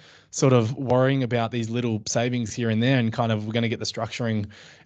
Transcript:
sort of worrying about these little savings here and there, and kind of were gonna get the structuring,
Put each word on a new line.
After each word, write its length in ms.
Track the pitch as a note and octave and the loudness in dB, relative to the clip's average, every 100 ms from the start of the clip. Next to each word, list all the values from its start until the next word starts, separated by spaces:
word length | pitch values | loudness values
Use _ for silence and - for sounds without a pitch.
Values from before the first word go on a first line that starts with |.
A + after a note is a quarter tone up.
| - - _ | -18 -20 _
sort 220 | - C#3 | 0 4
of 220 | B2 A2+ | 6 4
worrying 480 | C3+ B2+ B2+ C3 C3+ | -2 0 2 4 2
about 300 | A#2+ A#2+ A2+ | 0 -2 -2
these 180 | A#2+ A2+ | -4 -4
little 320 | A#2+ A#2+ G#2+ - | -2 -2 -2 -2
savings 440 | A#2 A#2+ B2 A2 | -2 0 -2 -4
here 160 | - A2+ | -2 0
and 120 | A2 | 2
there, 160 | B2 C3+ | 2 2
and 140 | A2+ | 2
kind 180 | A#2+ A#2 | 0 0
of 160 | G#2+ G#2+ | 0 -2
were 60 | |
gonna 160 | A#2 A2+ | -2 -2
get 100 | A2 | -2
the 60 | |
structuring, 640 | G#2+ - A2+ - A#2 G#2+ G2+ - - - | -6 -6 -8 -4 -2 -2 -4 -12 -20 -18